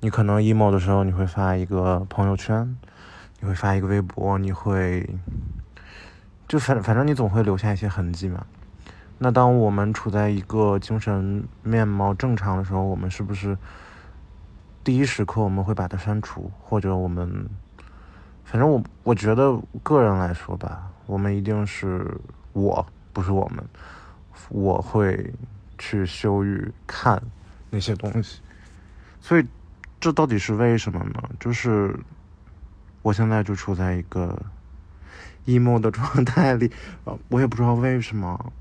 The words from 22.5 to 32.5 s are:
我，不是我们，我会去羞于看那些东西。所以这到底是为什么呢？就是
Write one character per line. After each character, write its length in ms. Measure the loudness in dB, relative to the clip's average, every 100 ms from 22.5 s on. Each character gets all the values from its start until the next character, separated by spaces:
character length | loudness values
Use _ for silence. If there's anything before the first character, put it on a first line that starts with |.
我， 320 | 0 2 2 -2 -8 -12
不 120 | -6
是 80 | 0
我 160 | 0 0
们， 180 | -4 -12 -16 -20 -20 -20 -20 -20 -20 -8
我 300 | 0 2 2
会 540 | 0 2 2 0 -4 -10 -14 -16 -20 -16
去 260 | -6 -2 -2
羞 400 | -2 0 0 0
于 260 | -2 -6 -10 -14
看 340 | -2 2 2 0 -14 -20 -20 -6
那 80 | -4
些 160 | -2 -2
东 260 | -2 -2
西。 200 | -4 -8 -20 -20 -20 -20 -20 -20 -20 -20
所 200 | 2 4
以 80 | 4 -4 -20 -20 -20 -4
这 140 | 0
到 140 | 2 4
底 100 | 2
是 160 | 0
为 240 | 2 4 2
什 160 | 0
么 100 | -4 -6
呢？ 180 | -6 -10 -8
就 120 | -4
是 480 | -2 0 2 2 -2 -10 -20 -20 -20 -20